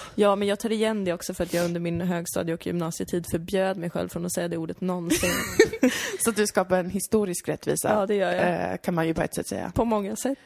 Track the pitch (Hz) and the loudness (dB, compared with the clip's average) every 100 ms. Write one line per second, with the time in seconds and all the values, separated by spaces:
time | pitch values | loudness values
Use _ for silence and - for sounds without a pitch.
0 | - - 202 196 202 202 226 220 220 214 | -8 4 4 6 2 0 0 0 0 0
1 | 190 170 - 185 175 175 175 170 170 170 | -2 -2 -4 -4 -2 0 0 0 -2 -2
2 | 180 170 170 190 175 165 175 175 165 - | 0 -2 -2 -2 -2 -2 -2 -2 -2 -4
3 | 180 175 170 175 170 190 190 190 170 175 | -4 -4 -2 -4 -2 0 0 0 -4 -4
4 | 180 170 175 180 175 170 160 180 185 180 | -4 -4 -4 -2 -2 -4 -4 -4 -4 -2
5 | 170 339 180 175 - - 453 453 254 - | 0 0 2 0 -4 4 4 6 2 2
6 | - 392 - 208 208 - 185 185 180 190 | -4 -2 0 2 2 2 2 2 2 -2
7 | - 220 202 175 - 151 - 147 - 214 | 0 2 2 -2 -4 -4 -2 0 2 2
8 | 196 208 180 180 175 170 175 185 - 170 | 2 2 2 2 2 2 -2 -2 -2 0
9 | 165 165 160 - - 95 90 - 233 214 | 2 2 0 -2 -4 -4 -4 0 2 2
10 | 202 220 254 277 | 0 -4 -4 -4